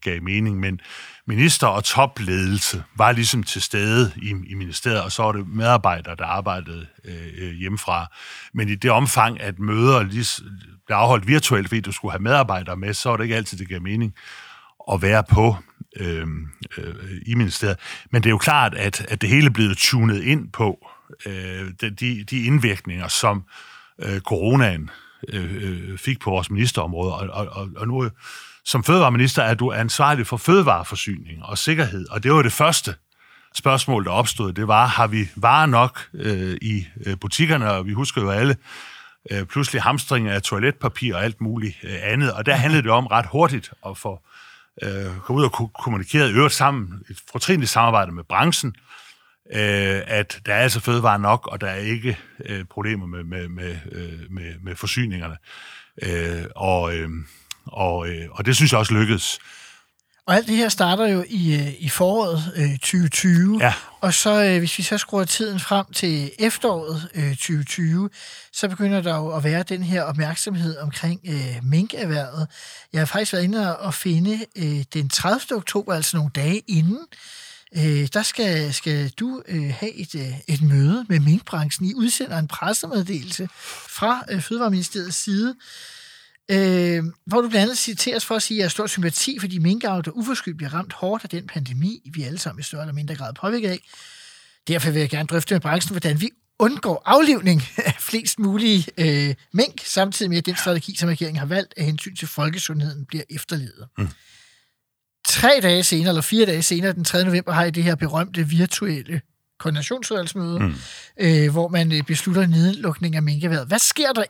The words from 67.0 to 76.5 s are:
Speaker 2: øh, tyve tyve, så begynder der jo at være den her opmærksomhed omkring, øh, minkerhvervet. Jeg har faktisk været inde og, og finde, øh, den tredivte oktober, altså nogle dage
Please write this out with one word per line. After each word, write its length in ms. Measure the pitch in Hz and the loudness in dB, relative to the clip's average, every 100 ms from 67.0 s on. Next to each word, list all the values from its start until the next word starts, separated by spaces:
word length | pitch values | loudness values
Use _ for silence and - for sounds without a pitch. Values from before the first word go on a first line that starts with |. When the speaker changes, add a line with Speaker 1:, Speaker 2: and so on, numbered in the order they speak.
| 175 | -6
Speaker 2:
øh, 220 | 180 143 135 | -4 -2 -2
tyve 280 | - 156 | -4 -4
tyve, 460 | 139 - 165 165 196 - - - - | -4 -2 0 0 0 -6 -20 -20 -16
så 160 | - 202 | -6 -6
begynder 320 | 185 202 196 | -2 0 0
der 160 | 175 156 | 0 -2
jo 120 | 156 160 | -2 -2
at 80 | |
være 180 | 147 165 | 0 0
den 200 | 180 185 | -2 -4
her 200 | 175 180 | -2 -2
opmærksomhed 720 | 156 147 156 165 - 185 170 156 | -2 -2 -2 -4 -4 -2 -4 -4
omkring, 420 | 147 135 165 180 180 | -8 -4 -4 -4 -6
øh, 280 | 147 131 120 | -6 -6 -4
minkerhvervet. 840 | 127 160 214 - 196 151 135 151 156 - - - - | 0 2 2 -2 -4 -4 -4 -6 -6 -8 -20 -20 -6
Jeg 80 | - | -2
har 60 | 156 | 0
faktisk 260 | 202 214 | 0 -2
været 100 | 185 | 0
inde 320 | 180 220 196 160 | 0 0 -2 -2
og, 100 | 202 | -6
og 80 | |
finde, 520 | 143 190 165 190 214 226 - | -4 0 2 2 0 -6 -6
øh, 280 | 156 147 135 | -2 -2 -4
den 140 | 156 139 | -4 -2
tredivte 440 | - 175 233 - 226 | 0 0 0 -2 -6
oktober, 380 | - 208 202 | -4 -4 -2
altså 220 | 170 151 170 | -2 -2 0
nogle 140 | 151 | -2
dage 280 | 139 143 | 0 0